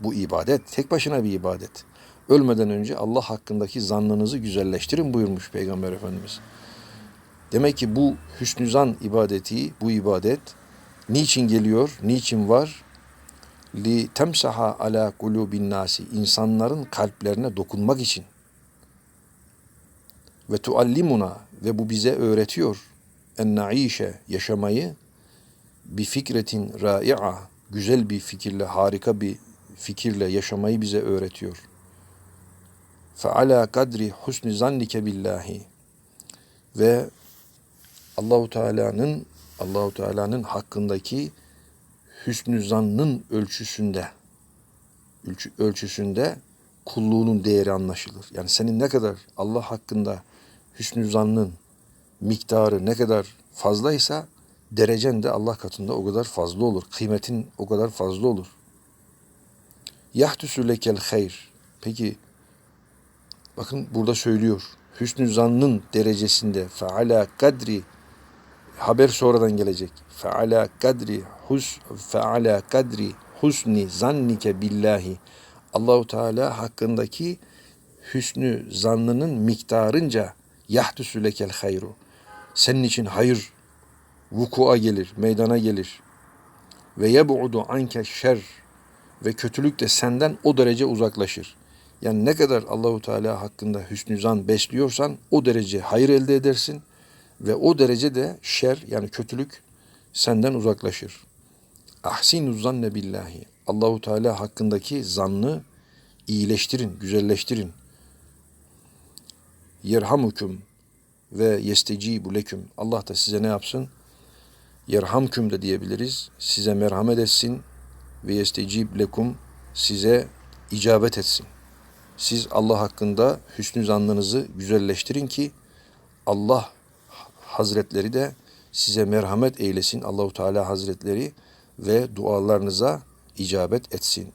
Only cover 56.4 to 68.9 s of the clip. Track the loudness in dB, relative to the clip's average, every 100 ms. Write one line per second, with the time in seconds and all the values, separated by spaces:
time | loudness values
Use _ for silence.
56.4 | -4 0 0 0 -6 -6 -2 -2 -2 -6
57.4 | -8 -10 -4 0 -2 -2 -4 0 0 0
58.4 | -6 -18 _ _ _ _ _ _ _ _
59.4 | _ _ _ -20 -20 -20 _ 2 2 2
60.4 | -8 -4 0 0 0 -2 0 0 0 -6
61.4 | -20 _ _ _ -10 -4 -4 -6 _ _
62.4 | _ _ _ _ _ _ _ _ _ -20
63.4 | -20 -14 -10 -8 -6 -2 0 0 2 2
64.4 | 2 0 -4 -20 _ -6 -6 0 0 4
65.4 | 4 4 4 2 0 0 2 2 2 2
66.4 | 0 -2 -4 -6 -6 0 4 4 2 4
67.4 | 4 4 -4 -6 -6 -20 -20 -20 -20 -20
68.4 | -20 -20 -20 -6 0